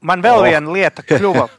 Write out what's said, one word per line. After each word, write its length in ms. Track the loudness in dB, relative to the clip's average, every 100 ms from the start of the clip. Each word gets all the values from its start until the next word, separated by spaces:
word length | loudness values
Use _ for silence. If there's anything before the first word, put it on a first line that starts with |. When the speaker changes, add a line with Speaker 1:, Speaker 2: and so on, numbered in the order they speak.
Speaker 1:
Man 160 | -4 0
vēl 200 | 2 2
Speaker 2:
O. 20 |
Speaker 1:
viena 280 | 2 0 -2
lieta 280 | -4 -4 -4
kļuva 440 | -2 0 0 -2 -4